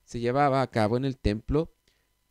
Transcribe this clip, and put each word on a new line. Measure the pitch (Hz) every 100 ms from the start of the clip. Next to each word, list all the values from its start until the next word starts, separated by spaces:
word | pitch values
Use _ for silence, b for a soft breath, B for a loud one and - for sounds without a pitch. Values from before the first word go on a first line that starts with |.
| -
se | 123
llevaba | 117 131 143 135
a | 123
cabo | 117 107 120
en |
el | 135 127
templo | 104 107 - 143 165 _ _ _ _ _ _